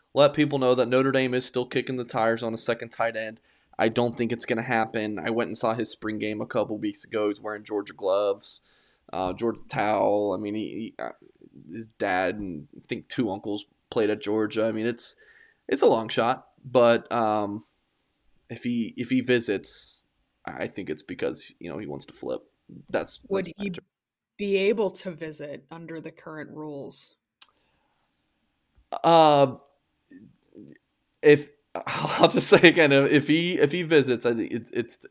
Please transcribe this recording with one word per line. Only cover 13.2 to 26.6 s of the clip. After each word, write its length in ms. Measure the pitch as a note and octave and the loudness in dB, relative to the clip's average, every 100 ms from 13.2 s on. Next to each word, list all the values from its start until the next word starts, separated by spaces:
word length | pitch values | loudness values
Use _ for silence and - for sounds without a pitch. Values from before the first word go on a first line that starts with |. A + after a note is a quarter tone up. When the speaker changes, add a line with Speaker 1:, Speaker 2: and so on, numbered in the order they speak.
| A2+ | -4
Speaker 1:
uncles 340 | G2 G#2+ G#2 - _ - | -4 -6 -8 -10 _ -6
played 200 | B2+ G#2 | -2 0
at 120 | G#2+ | 0
Georgia. 440 | G2+ A2 G#2+ A2 A2 | -2 -2 0 0 -2
I 60 | |
mean, 140 | A2 A2+ | -2 -4
it's, 300 | A#2+ - - _ _ _ _ - | -4 -8 -14 _ _ _ _ -6
it's 140 | C#4 | 2
a 60 | A#3 | 2
long 220 | A#2+ A2 | 2 -2
shot, 380 | - A#2 C3+ - _ | -2 0 -2 -6 _
but, 480 | C3+ B2 A#2+ A#2 - | 0 4 6 4 0
um, 520 | A#2+ A2 G#2+ G2+ G#2 - _ _ _ _ _ _ _ - | -2 0 0 -2 -8 -12 _ _ _ _ _ _ _ -18
if 140 | A#2 | -10
he, 300 | B2 A#2+ A2 - | -4 -4 -4 -6
if 120 | A#2+ | -2
he 120 | C3 | -2
visits, 840 | A#2+ B2 A2+ F#2+ - - - - - _ _ _ - | 2 2 2 -4 -4 -10 -10 -14 -20 _ _ _ -16
I 220 | B1+ F#2+ | -10 -10
think 220 | - F2+ | -8 -8
it's 120 | D2+ | -8
because, 520 | - F2+ D#2+ D2 - - | -10 -6 -6 -6 -14 -14
you 120 | E2+ | -12
know, 80 | D2+ | -10
he 80 | F#2 | -10
wants 180 | C#2 - | -12 -14
to 80 | |
flip. 280 | - B1+ B1 _ _ _ - - | -14 -8 -8 _ _ _ -20 -8
That's, 300 | - - - - | -6 -6 -10 -6
Speaker 2:
Would 160 | F#3+ F#3 | -6 -6
Speaker 1:
that's 120 | - | -8
my 60 | |
Speaker 2:
he 40 | G3+ | -8
Speaker 1:
inter- 140 | F3 - _ _ _ _ - | -10 -16 _ _ _ _ -10
Speaker 2:
be 200 | G3+ G3 | -2 0
able 340 | G3 A3+ G3 | 2 2 0
to 200 | F#3 F#3+ | -4 -12
visit 540 | D#3 D#3+ D3+ D3 C#3 - | -10 -12 -12 -12 -14 -16
under 280 | E3 E3 E3 | -18 -14 -14
the 120 | D#3 | -14
current 400 | - - D#3 C#3+ | -18 -16 -14 -14
rules? 640 | D3+ | -12